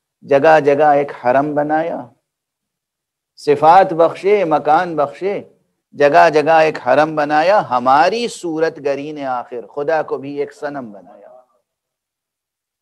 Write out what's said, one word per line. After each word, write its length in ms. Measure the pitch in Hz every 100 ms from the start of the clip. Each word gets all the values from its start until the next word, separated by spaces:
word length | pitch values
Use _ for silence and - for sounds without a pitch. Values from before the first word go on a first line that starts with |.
| _ _ -
जगह 340 | 139 160 156
जगह 320 | 143 143 151
एक 180 | 143 143 -
हरम 380 | 123 131 151 147
बनाया। 540 | 147 156 170 165 123 _ _ _ _ _ _ _ _ _ _ _ _ _
सिफ़ात 540 | - 143 151 185 185 165
बख्शे, 480 | 165 - 185 208 170
मकान 500 | 147 151 160 180 151
बख्शे, 560 | 143 - 190 143 - _ _ _ _
जगह 360 | 131 143 170 170
जगह 300 | 151 147 160
एक 160 | 156 151
हरम 340 | 120 135 156 151
बनाया, 440 | 147 151 170 208 127
हमारी 600 | 123 127 143 175 226 233
सूरत 500 | - 175 156 165 156
गरी 300 | 139 139 147
ने 100 | 151 135
आखिर 400 | 123 117 120 104
खुदा 340 | 143 143 160
को 140 | 147 143
भी 220 | 139 143
एक 120 | 139
सनम 380 | - 147 143 117
बनाया। 340 | 98 87 104 107 - _ _ _ _ _ _ _ _ _ _ _ _ _ _